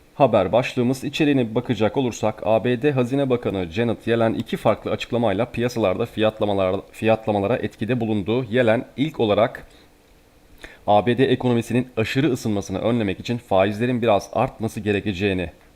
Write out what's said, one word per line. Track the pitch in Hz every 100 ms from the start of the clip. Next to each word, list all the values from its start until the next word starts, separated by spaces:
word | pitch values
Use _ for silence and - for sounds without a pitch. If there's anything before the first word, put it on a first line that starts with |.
| _
Haber | - 135 107 92
başlığımız | 113 131 - 123 135
içeriğine | - - 147 135 117
bakacak | 113 123 104 107 143
olursak | 123 - 107 -
A | - 110
B | 123 123
D | 147
Hazine | 135 120 139 135
Bakanı | 120 117 95 90
Janet | 90 117 107 -
Yellen | 113 113
iki | - - 190
farklı | - - 101
açıklamayla | 107 - 120 117 95
piyasalarda | 120 - 120 117 101 95 117
fiyatlamalar-, | - 107 - 104 98 92 98 -
fiyatlamalara | - 110 110 - 104 98 123
etkide | 107 - 107 127
bulundu. | 110 107 92 120 117
Yellen | 120 117 117 - -
ilk | 151 -
olarak | 113 98 123 - - - - _ _ _ _ _ _ - - - -
A | 104 98
B | 120
D |
ekonomisinin | 135 127 127 117 - 120 127 -
aşırı | 110 135 151
ısınmasını | 131 117 101 95 95
önlemek | 110 120 101 90
için | - 120
faizlerin | - 95 101 104 123 123
biraz | 113 101 -
artması | - 127 - 110 -
gerekeceğini | 101 101 101 90 101 92 85 - _